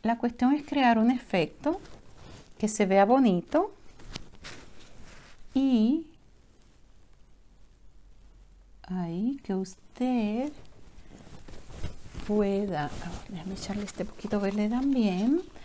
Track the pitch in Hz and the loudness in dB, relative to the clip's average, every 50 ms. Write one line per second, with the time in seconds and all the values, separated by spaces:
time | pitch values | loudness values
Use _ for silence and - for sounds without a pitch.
0 | - 220 233 233 - 240 233 - 247 254 285 302 294 - 285 285 262 240 233 220 | 0 0 0 0 0 -4 0 4 4 4 4 4 0 -2 0 4 6 6 6 6
1 | 220 240 262 247 - - - 185 151 156 - - - 294 339 403 - - - - | 6 4 4 2 -2 0 2 2 2 0 -4 -4 -2 -2 -2 -2 -6 -14 -18 -18
2 | - - - - - - - - - - - - - 214 214 - 208 185 190 196 | -18 -20 -20 -18 -18 -18 -18 -20 -20 -20 -6 -2 -2 -2 2 2 2 6 8 6
3 | 196 202 254 269 262 220 180 175 - - - 311 381 415 - - - - - - | 8 8 8 6 8 6 4 4 0 2 2 2 2 2 -4 -14 -20 -20 -18 -16
4 | - - - - - - - - - - - - - - - - - - - - | -16 -12 -12 -12 -12 -14 -18 -16 -16 -16 -16 -16 -18 -18 -18 -18 -18 -16 -18 -18
5 | - - - - - - - - - - - 262 269 269 254 220 214 233 294 330 | -18 -18 -18 -20 -20 -20 -20 -18 -18 -2 0 2 4 4 4 6 6 4 4 0
6 | 320 - - - - - - _ _ _ - - _ - _ - - _ - - | -2 -8 -18 -20 -20 -20 -20 _ _ _ -20 -20 _ -20 _ -20 -20 _ -20 -20
7 | - _ - _ - _ - - - - - - - _ - _ - - - - | -20 _ -20 _ -20 _ -20 -20 -20 -20 -20 -20 -20 _ -20 _ -20 -20 -20 -20
8 | - - - - - - - - - - - - - - - - - - 185 185 | -20 -20 -20 -20 -20 -20 -20 -20 -20 -20 -20 -20 -20 -20 -20 -20 -12 -8 -6 -6
9 | 175 170 165 180 214 247 277 277 - - 190 190 190 190 - - - - - - | -4 -4 -4 -2 -2 -2 -4 -4 -4 -4 -2 -2 -4 -6 -10 -20 -20 -20 -6 -4
10 | 247 254 254 240 220 208 208 240 269 302 294 - - - - - - - - - | -2 0 2 0 0 0 -2 -2 -4 -4 -8 -12 -18 -20 -20 -20 -20 -20 -20 -20
11 | - - - - - - - - - - - - - - - - - - - - | -18 -18 -20 -20 -18 -18 -18 -16 -16 -14 -14 -14 -14 -14 -6 -4 -4 -4 -4 -8
12 | - - - - - - 208 208 208 202 196 196 208 196 175 147 147 143 - - | -14 -12 -12 -10 -4 0 0 2 2 2 0 0 -2 -2 -2 -4 -4 -4 -6 -8
13 | - 175 175 - - - 202 165 160 190 190 - - - 196 208 208 196 - - | -8 -8 -10 -10 -12 -12 -12 -10 -10 -10 -10 -8 -8 -6 -6 -6 -6 -8 -6 -8
14 | - - - - - 208 - 208 202 196 202 208 208 214 214 254 269 277 269 254 | -8 -8 -8 -10 -6 -2 -2 0 0 0 0 0 0 0 0 0 2 2 4 4
15 | 220 202 180 180 208 247 294 349 381 - - - | 4 2 2 2 2 2 2 2 0 -6 -16 -16